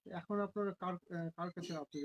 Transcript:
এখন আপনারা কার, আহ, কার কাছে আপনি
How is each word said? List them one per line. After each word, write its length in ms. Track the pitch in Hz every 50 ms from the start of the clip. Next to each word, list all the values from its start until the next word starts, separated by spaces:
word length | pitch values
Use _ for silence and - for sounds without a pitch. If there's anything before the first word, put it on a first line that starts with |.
| -
এখন 320 | - 175 170 - - 208 202
আপনারা 320 | 202 202 202 208 208 196
কার, 220 | 185 - 180 185 180
আহ, 360 | 175 - - 180 170 165 165
কার 200 | - - 175 180
কাছে 240 | 175 180 170 175 170
আপনি 260 | 156 143 - - 147